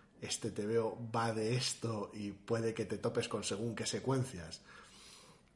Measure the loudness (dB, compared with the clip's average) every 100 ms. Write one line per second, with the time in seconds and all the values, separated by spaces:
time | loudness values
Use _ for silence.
0 | -20 -10 -6 -2 -2 -2 2 4 4 0
1 | -2 2 2 2 4 2 2 -2 0 0
2 | -2 -4 -6 -4 0 2 2 0 -2 0
3 | 0 2 0 0 0 0 0 -2 -2 0
4 | 2 2 2 -2 -8 -10 -14 -20 -18 -18
5 | -18 -18 -20 -20 -10